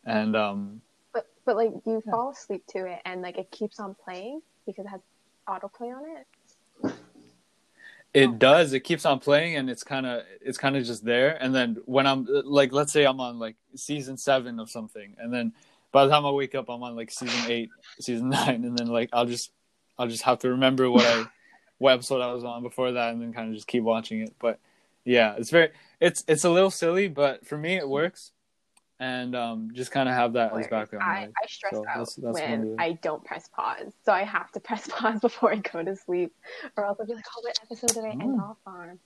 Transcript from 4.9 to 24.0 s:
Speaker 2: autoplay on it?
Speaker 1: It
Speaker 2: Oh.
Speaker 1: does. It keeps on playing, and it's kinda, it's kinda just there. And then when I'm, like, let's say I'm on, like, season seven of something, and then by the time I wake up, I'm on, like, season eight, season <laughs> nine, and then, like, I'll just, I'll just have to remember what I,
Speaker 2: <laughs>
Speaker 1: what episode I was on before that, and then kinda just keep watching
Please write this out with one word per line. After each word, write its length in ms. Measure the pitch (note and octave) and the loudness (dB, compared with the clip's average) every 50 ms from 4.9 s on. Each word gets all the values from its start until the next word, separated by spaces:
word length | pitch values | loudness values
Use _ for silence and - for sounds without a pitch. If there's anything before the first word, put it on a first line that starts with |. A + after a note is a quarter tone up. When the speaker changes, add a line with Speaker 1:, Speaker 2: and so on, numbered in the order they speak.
| G3 F#3 _ _ _ _ _ _ _ _ _ | -14 -16 _ _ _ _ _ _ _ _ _
Speaker 2:
autoplay 480 | - F#3+ F#3 G3 G3+ _ - A#3 A#3+ B3 | -8 -8 -8 -8 -14 _ -12 -12 -12 -12
on 100 | C4 D4 D#4+ E4 | -12 -14 -14 -16
it? 100 | C#4+ C4 _ _ _ _ _ _ _ _ _ _ _ - - - - - _ _ - - - _ _ _ _ _ _ _ _ _ _ - - - - - _ _ | -16 -18 _ _ _ _ _ _ _ _ _ _ _ -6 -6 -6 -8 -18 _ _ -20 -20 -20 _ _ _ _ _ _ _ _ _ _ -20 -20 -20 -20 -20 _ _
Speaker 1:
It 160 | C#3+ C3+ B2+ | 6 6 6
Speaker 2:
Oh. 20 | |
Speaker 1:
does. 400 | A#2 A2 B2+ C3 C#3+ E3+ E3+ D3 | 6 6 8 8 10 8 8 4
It 80 | C3 C3 | 2 -4
keeps 240 | - - E3+ D#3 - | -2 -2 -4 0 2
on 160 | E3 C#3 C3 | 2 2 2
playing, 360 | - - C#3+ D3 E3 E3+ E3 | 4 4 4 4 4 2 -2
and 140 | D3 C3 C3 | -4 -4 -4
it's 140 | B2 - - | -6 -8 -8
kinda, 400 | - C#3 C3+ C3 B2+ A#2+ A#2 F#2 F2+ F#2+ - | -6 -6 -4 -4 -4 -4 -6 -8 -10 -18 -12
it's 180 | - B2 C3+ - | -10 -8 -8 -2
kinda 240 | - C#3 C#3 C#3 | 0 0 0 0
just 220 | B2 A#2 A#2+ G#2+ G#2+ | -2 -2 -6 -6 -2
there. 360 | A2+ A#2+ B2 C3 C#3+ D#3+ D#3 | 0 4 4 4 4 2 2
And 140 | C3 C3 C3 | -2 0 2
then 220 | C3 B2 A#2 A2+ A2+ - | 2 2 2 -2 -6 -6
when 220 | - B2+ C#3 C#3 | 0 2 4 4
I'm, 180 | C#3 C3+ C3+ B2+ A2 C#3 C#3+ C3 | 4 2 2 0 0 0 0 0
like, 280 | C3+ C#3+ C#3+ C#3 B2+ | 4 4 6 6 6
let's 200 | B2+ C#3+ D3 C#3+ | 4 0 0 2
say 120 | - D3+ C#3+ | 4 6 6
I'm 160 | C3+ C3 C3 | 6 4 2
on, 180 | B2+ B2 A#2+ A#2 | -4 -6 -6 -8
like, 180 | A#2 A2 A2 _ _ _ - | -8 -10 -10 _ _ _ -18
season 420 | C3+ - - D3 D3 C3+ C3 C3+ | -16 -10 -8 -8 -8 -6 -10 -10
seven 420 | B2+ - D3+ C#3 C3 A#2+ B2+ A#2+ A2+ | -6 0 2 2 2 2 -4 -10 -10
of 120 | A2 A2+ | -12 -10
something, 440 | - A#2+ A2 A2 _ A2 G#2 G2 G#2 - | -12 -12 -12 -12 _ -18 -18 -18 -18 -14
and 140 | A2+ A#2 | -10 -6
then 200 | B2 B2 A#2 A2+ - _ _ _ _ _ _ _ | -4 -2 -4 -4 -6 _ _ _ _ _ _ _
by 120 | - C#3 C#3 | 6 6 6
the 60 | C3+ | 8
time 140 | D3+ D3+ D3 | 6 4 4
I 60 | C#3+ | 2
wake 240 | C#3 C#3 C#3 C3+ - | 0 -2 -2 -2 -4
up, 140 | C3+ A#2+ - | -6 -6 -6
I'm 120 | A#2+ A#2+ | -10 -10
on, 140 | B2 B2 A#2+ | -10 -10 -10
like, 140 | A#2 A#2 A2+ | -10 -10 -10
season 400 | - - B2 A#2+ A#2 A#2+ A#2 A#2 | -10 -10 -6 -4 -4 -4 -2 -2
eight, 200 | A#2+ A#2 A#2 A2+ - _ _ - - _ | -2 -2 -4 -6 -12 _ _ -20 -18 _
season 280 | - - B2 A#2 A#2+ B2+ | -6 -4 -4 -2 0 0
<laughs> 260 | C3+ C#3 - C3+ B2+ | 0 2 2 2 0
nine, 80 | A#2 A#2+ | 0 -2
and 120 | A#2+ A#2+ | -4 -4
then, 120 | A#2+ A#2+ A#2 | -4 -4 -2
like, 220 | A#2 A#2 A#2 A#2+ | 0 -2 -2 0
I'll 140 | - A#2+ A#2+ | 0 0 0
just, 260 | A#2+ A#2+ A#2 - - _ _ _ _ _ _ _ _ _ - | 0 -2 -6 -8 -12 _ _ _ _ _ _ _ _ _ -6
I'll 100 | B2 A#2+ | -6 -4
just 140 | A2+ A2+ | -4 -2
have 160 | - C3 B2+ A2+ | 2 2 2 2
to 100 | - B2+ | 2 0
remember 400 | B2+ B2+ C3 C3 C3+ C3 C3 B2+ | 0 4 4 4 4 4 2 6
what 140 | A#2+ B2 A#2+ | 6 6 8
I, 220 | A#2+ A#2 A2+ A2+ A2+ _ _ _ _ | 8 4 2 0 -4 _ _ _ _
Speaker 2:
<laughs> 260 | _ _ _ _ _ _ | _ _ _ _ _ _
Speaker 1:
what 140 | C3 C3+ C3 | 6 6 6
episode 260 | B2 B2+ - C#3 B2+ | 6 2 -2 -2 0
I 120 | B2 B2 | 0 -2
was 120 | B2 B2 A#2+ | -4 -6 -6
on 180 | B2 A#2+ A#2+ | -8 -10 -8
before 300 | B2 B2 - - C3 B2+ | -10 -10 -4 -2 -2 -2
that, 200 | B2 B2 A#2 A#2 | 0 -2 -2 -2
and 80 | A#2 A#2 | -2 -4
then 120 | A#2 A#2 | -8 -8
kinda 220 | A2+ A#2 A2+ A2 A2 | -8 -8 -8 -8 -8
just 120 | G#2+ G#2+ | -10 -10
keep 160 | - - B2 | -4 -2 0
watching 380 | A2+ A2+ A2+ A2 | 2 2 0 0